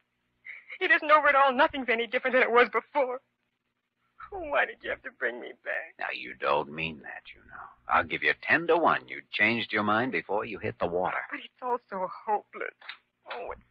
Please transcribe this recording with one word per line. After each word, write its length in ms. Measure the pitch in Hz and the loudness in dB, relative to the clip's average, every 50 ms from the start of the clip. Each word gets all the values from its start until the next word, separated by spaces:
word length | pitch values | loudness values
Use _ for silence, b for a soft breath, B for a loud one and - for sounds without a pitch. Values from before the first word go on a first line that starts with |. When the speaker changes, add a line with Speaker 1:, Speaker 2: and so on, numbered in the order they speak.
| _ _ _ _ _ _ _ _ - B B B B B B B | _ _ _ _ _ _ _ _ -20 B B B B B B B
Speaker 1:
It 100 | 370 330 | 2 2
isn't 180 | 320 330 320 294 | 2 4 6 6
over 180 | 302 302 277 294 | 6 6 6 6
at 60 | 277 | 6
all. 180 | 269 277 277 | 6 6 6
Nothing's 360 | 247 254 311 320 - 277 247 226 | 6 4 2 2 2 -2 -4 -2
any 180 | 226 233 233 | -2 -2 -2
different 280 | 214 254 254 - 262 240 | -2 -4 -4 -2 0 2
than 80 | 254 | 2
it 80 | 226 - | 4 6
was 160 | 226 240 247 214 | 6 6 6 6
before. 480 | - 233 - - - 294 262 254 247 262 _ _ _ _ _ _ _ _ _ _ _ _ _ _ _ _ _ _ _ - - - | 2 -2 -4 -2 0 0 0 0 -2 -8 _ _ _ _ _ _ _ _ _ _ _ _ _ _ _ _ _ _ _ -20 -16 -12
Oh, 80 | 403 381 330 294 | -10 -10 -6 -2
why 140 | 285 - - | 0 0 0
did 100 | - 226 - | -2 -4 -8
you 80 | - - | -8 -8
have 120 | - - | -8 -8
to 80 | - 262 - - | -10 -14 -10 -6
bring 220 | - 120 120 120 | -6 -4 -4 -6
me 80 | - - - _ - | -10 -14 -16 _ -8
back? 300 | - - - - 330 - - | -8 -6 -6 -8 -10 -10 -10
Speaker 2:
Now, 80 | - - - | -8 -8 -8
you 200 | 127 123 62 - - | -8 -12 -14 -10 -4
don't 320 | - 69 71 76 73 71 | -2 0 0 0 0 -4
mean 260 | 73 80 80 80 78 69 | -6 -8 -8 -8 -8 -10
that, 200 | - - - - - - - | -14 -14 -16 -16 -16 -20 -20
you 60 | - - - | -20 -20 -20
know. 160 | - - - - - _ _ - | -20 -18 -18 -20 -20 _ _ 0
I'll 160 | 69 82 82 | 0 0 0
give 180 | - 82 78 | 0 -2 -2
you 100 | 73 73 71 - - | 0 0 0 0 0
ten 200 | - 123 156 170 165 | 0 0 2 4 4
to 80 | 160 | 4
one 320 | 175 156 104 76 67 65 - | 4 4 4 2 2 -2 -6
you'd 200 | 65 71 - _ | -14 -16 -12 _
changed 400 | - - 104 110 117 113 101 - | -2 2 2 2 2 2 -2 -2
your 100 | 107 107 | 0 0
mind 300 | 104 104 107 110 123 131 | 2 2 2 2 2 0
before 320 | 95 80 - - 95 107 113 | -2 -4 -2 -2 -2 -2 -2
you 140 | - 98 87 | -4 -8 -8
hit 200 | 107 110 - - | -6 -6 -4 -4
the 80 | 92 | -4
water. 300 | 87 85 90 90 78 - - - - | -2 0 0 -2 -2 -2 -4 -6 -8
Speaker 1:
But 100 | 294 269 | -10 -12
it's 220 | - - _ - | -12 -14 _ -10
all 160 | 262 247 240 247 _ - | -6 -4 -4 -4 _ -8
so 160 | 208 190 185 180 - - - | -8 -6 -6 -8 -8 -8 -4
hopeless. 500 | 220 214 202 - _ - - - - - _ - - - - _ _ _ _ _ - | -2 -2 -2 -4 _ -12 -10 -10 -10 -10 _ -18 -18 -18 -18 _ _ _ _ _ -14
Oh, 140 | - - - - | -12 -10 -10 -10
what's 120 | - - - _ | -12 -14 -16 _